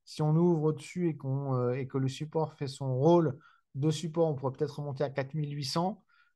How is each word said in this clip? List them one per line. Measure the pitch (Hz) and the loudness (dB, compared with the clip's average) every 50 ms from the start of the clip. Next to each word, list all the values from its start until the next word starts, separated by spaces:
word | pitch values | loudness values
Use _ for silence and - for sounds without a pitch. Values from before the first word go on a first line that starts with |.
| _ | _
Si | - - - | -16 -4 -2
on | 156 151 156 | 2 2 4
ouvre | 165 175 180 170 151 151 | 4 4 4 4 4 2
au-dessus | 156 156 151 - - - 180 175 165 | 0 0 -2 -8 -10 -4 -2 -2 -2
et | 151 | -2
qu'on, | 135 135 135 135 139 139 135 131 | -4 -4 -4 -4 -2 -2 -2 0
euh, | 123 123 123 123 | 0 0 0 0
et | 139 131 | -2 -6
que | 131 - | -4 -2
le | 135 131 | 0 0
support | 131 135 - 156 151 - 160 156 151 - | 0 -2 -4 -10 -4 -2 -2 -2 -2 -4
fait | - 143 | -8 -8
son | 131 - - 139 131 127 | -8 -6 -6 -4 -2 0
rôle | 127 143 165 175 175 160 131 - - _ - _ _ _ _ - | 4 6 8 8 8 6 4 -2 -4 _ -20 _ _ _ _ -6
de | 135 147 156 | 0 0 0
support, | 156 - 180 160 156 170 165 160 | 0 0 -4 -4 2 2 2 2
on | 147 | 2
pourrait | 127 135 127 131 | -2 -4 -4 -2
peut-être | - 151 143 - | -2 -4 -4 -4
remonter | 147 147 143 131 135 147 | -8 -8 -8 -4 -4 -4
à | 135 | -2
quatre | 135 143 135 135 - | -2 -4 -6 -4 -4
mille | 156 147 147 143 | -4 -4 -4 -6
huit | 147 135 | -8 -6
cents. | 135 - 170 175 208 220 - _ _ _ _ _ _ _ | -4 -2 -2 -2 -2 -4 -6 _ _ _ _ _ _ _